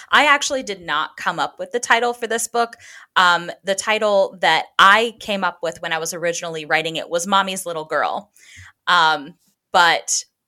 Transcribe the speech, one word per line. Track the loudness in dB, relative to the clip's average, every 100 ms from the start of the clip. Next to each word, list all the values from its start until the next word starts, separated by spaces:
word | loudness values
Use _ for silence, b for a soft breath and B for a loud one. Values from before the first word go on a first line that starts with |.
| B
I | 2 4
actually | 2 0 -6
did | -6 -10
not | -4 -4 -4 -6
come | -6 -4
up | -6 -6
with | -8
the | -6
title | 0 2 2
for | -4 -6
this | -4 -2
book. | -2 -2 -6 B B B 2
Um, | 2 2 -2 -8
the | -6
title | -4 -2 0 2 2 0 0
that | 0 2 0 4
I | 6 6 2 -6
came | -6 -4
up | -4 -4
with | -8 -8
when | -6
I | -4
was | -6
originally | -4 -6 -6 -8 -10
writing | -2 -2 -2 -6
it | -6
was | -6 0
Mommy's | 0 0 -6 -8
Little | -8
Girl. | -4 -2 -2 -4 -10 B B B B _ 0
Um, | 4 4 2 -4 -20 _ _ _
but | 2 4 2 -2 -6 -8 _